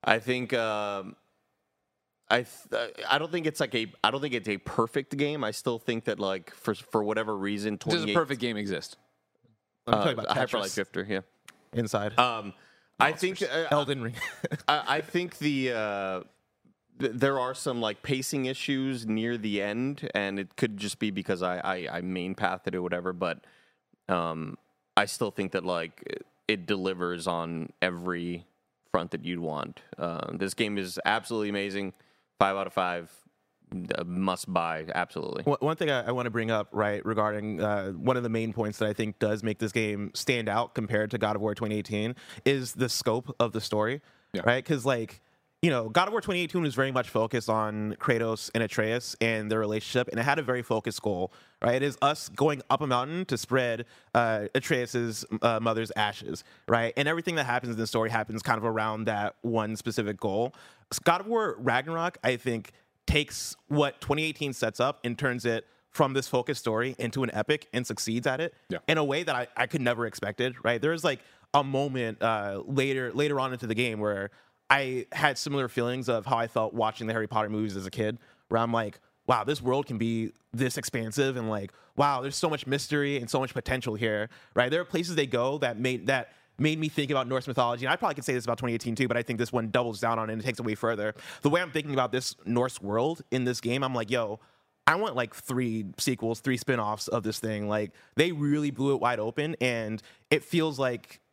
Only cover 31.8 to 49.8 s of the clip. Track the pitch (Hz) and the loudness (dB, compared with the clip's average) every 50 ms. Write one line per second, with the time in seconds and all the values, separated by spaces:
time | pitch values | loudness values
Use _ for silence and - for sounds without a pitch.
31.8 | 98 95 - _ _ _ _ _ _ _ _ _ 104 98 98 98 98 95 - - | -4 -6 -8 _ _ _ _ _ _ _ _ _ 2 4 4 0 -2 -2 0 0
32.8 | 92 90 87 87 85 82 - - _ _ _ _ _ _ _ _ _ _ - 92 | 0 0 0 -4 -6 -12 -20 -20 _ _ _ _ _ _ _ _ _ _ -10 -8
33.8 | 87 - - - 87 87 90 90 95 95 90 90 - - 92 87 82 85 80 80 | -6 -4 -4 -4 -4 -2 -2 0 0 0 0 -2 -4 -2 0 0 0 0 -2 -4
34.8 | 80 80 - 80 90 - - 82 - - - - - 143 143 - - 147 160 - | -6 -4 -2 -2 -2 -2 -4 -6 -6 -4 -6 -2 0 0 0 2 2 0 0 0
35.8 | 175 151 139 123 113 113 123 127 120 120 107 117 113 110 113 107 104 - - 104 | 0 0 2 0 0 0 -2 -2 -2 -2 -2 -2 0 2 0 0 0 -2 0 0
36.8 | 107 104 104 104 - - 110 104 107 107 107 107 104 107 107 78 98 104 104 101 | 2 2 0 0 -2 -2 0 2 2 2 0 -2 -4 -4 -2 -2 0 0 0 0
37.8 | 95 98 95 82 73 123 127 123 120 117 113 113 113 113 104 117 110 107 107 - | -2 -4 -6 0 2 2 2 2 2 0 0 0 -2 -2 -2 -2 -4 -4 -2 -2
38.8 | 117 107 104 - 113 107 101 _ - 107 107 107 104 113 107 - 113 107 - 117 | -2 -2 0 0 -2 -4 0 _ 0 0 0 0 -2 -4 -2 -2 -4 0 0 0
39.8 | 110 104 104 101 104 98 - - - - 131 120 113 107 101 113 120 - _ - | 0 0 -2 -4 -6 -6 -6 -4 0 2 2 2 2 0 0 0 0 0 _ -6
40.8 | 110 101 113 104 107 104 - 113 110 107 107 104 104 107 104 - 117 107 107 107 | -2 0 2 2 2 0 0 0 0 2 0 0 0 -2 -2 -2 -2 -2 -2 -2
41.8 | 98 - 110 104 107 117 127 - - - - - - 139 139 135 127 117 - - | -2 -2 -2 -2 -2 -2 -4 -8 -14 -18 -18 0 2 2 2 4 0 -6 -2 -2
42.8 | - 120 - - - 120 110 127 123 - - _ 120 113 95 113 - - - 107 | 0 0 0 0 0 0 0 0 -2 -6 2 _ 2 2 2 -4 -4 0 0 0
43.8 | 107 113 131 147 _ - _ _ _ _ - 92 87 113 120 131 131 - 156 135 | 2 0 -2 -4 _ -16 _ _ _ _ -6 0 4 4 4 4 2 0 -2 0
44.8 | 117 135 131 117 113 104 - - _ _ _ _ _ _ _ _ - 170 143 123 | 2 2 2 0 0 -6 -10 -20 _ _ _ _ _ _ _ _ 2 4 4 2
45.8 | 113 113 110 170 185 196 214 220 - - 190 175 175 160 - 180 165 147 123 131 | 0 4 4 4 4 4 2 -2 0 0 0 0 0 0 0 0 0 2 2 2
46.8 | 135 135 131 127 120 - - 110 110 110 - 120 - - 110 110 110 107 107 107 | 2 2 2 0 0 0 0 0 0 2 0 -2 0 2 2 2 2 0 -2 -2
47.8 | 107 107 104 - - - 123 117 113 113 110 107 - - - 117 113 104 - - | -4 -4 -4 -2 0 2 2 2 2 0 -2 -4 -6 -4 0 0 0 0 0 0
48.8 | 110 110 113 123 120 - - - 117 113 113 110 107 107 110 110 110 104 107 107 | 0 0 0 -2 -4 -6 -2 0 2 2 2 0 0 0 0 0 2 0 0 -2